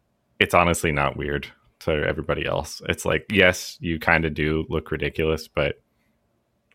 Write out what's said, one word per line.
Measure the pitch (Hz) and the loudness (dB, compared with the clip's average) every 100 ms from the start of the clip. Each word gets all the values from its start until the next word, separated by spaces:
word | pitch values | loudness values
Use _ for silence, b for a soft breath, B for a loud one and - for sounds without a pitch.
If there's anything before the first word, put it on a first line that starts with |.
| _ _ _ - | _ _ _ -4
it's | 98 | 2
honestly | 90 87 85 85 | 4 4 2 0
not | 73 69 64 | 0 -2 -2
weird | 71 71 - - _ _ | -6 -6 -8 -16 _ _
to | - | -4
everybody | 76 - 76 73 76 - | -2 -2 -4 -4 -4 -2
else. | - 82 - 95 | -4 -6 -8 -4
It's | 87 90 | -2 0
like, | 80 - | 0 2
yes, | 95 90 90 - - | 6 6 4 -6 -8
you | 85 80 | -6 -2
kinda | 87 82 80 | 2 2 2
do | 76 76 78 78 | 0 0 -2 -2
look | 78 - | -6 -4
ridiculous, | 78 73 - 78 80 - | -4 -4 -2 0 -2 -4
but | - 69 - _ _ _ _ _ _ _ _ _ | -2 -2 -4 _ _ _ _ _ _ _ _ _